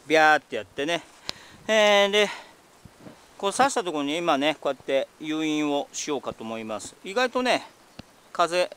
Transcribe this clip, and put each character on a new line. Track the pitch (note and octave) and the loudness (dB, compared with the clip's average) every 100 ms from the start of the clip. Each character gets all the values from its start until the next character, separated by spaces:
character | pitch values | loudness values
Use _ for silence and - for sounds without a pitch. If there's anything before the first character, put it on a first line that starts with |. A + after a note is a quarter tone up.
| C#3 | 2
ビ | D#3 | 6
ャ | D#3 D3+ | 6 4
ー | |
っ | |
て | - A2+ | 0 -10
や | |
っ | G2+ | -10
て | - D3 | -8 -4
ね。 | E3+ - - - - - - - | -4 -8 -20 -14 -14 -16 -14 0
え | A3 G#3 G3+ G3+ | 4 6 6 4
ー、 | |
で、 | G#3 G3+ - - - _ _ - _ - - _ - | 4 0 -2 -18 -20 _ _ -20 _ -20 -20 _ -6
こ | G3 | -4
う | |
刺 | F#3+ C4+ | 2 2
し | |
た | C4 | 2
と | F3+ | -4
こ | D3+ | -4
ろ | C#3+ | -4
に | D#3+ | -4
今 | E3+ C#3+ | -2 0
ね、 | D3 D3 | 0 -2
こ | D3 | -6
う | |
や | C3+ | -6
っ | - | -4
て | C3+ - - | -4 -4 -12
誘 | D#3 D#3 D#3 | -8 -6 -4
引 | D3+ D3+ | -2 -2
を | C#3+ - | -4 -6
し | - - | -10 -8
よ | C#3 | -8
う | |
か | A#2 | -8
と | - A2+ | -12 -10
思 | A2+ | -10
い | |
ま | A2 G#2 | -10 -10
す。 | - - | -12 -16
意 | F3 | -8
外 | G3 B3+ | -4 -2
と | B3 | -2
ね、 | B3+ F#3+ - _ _ - - _ _ | -2 -2 -4 _ _ -20 -20 _ _
風、 | - E3+ F3 F3+ | -2 0 0 -2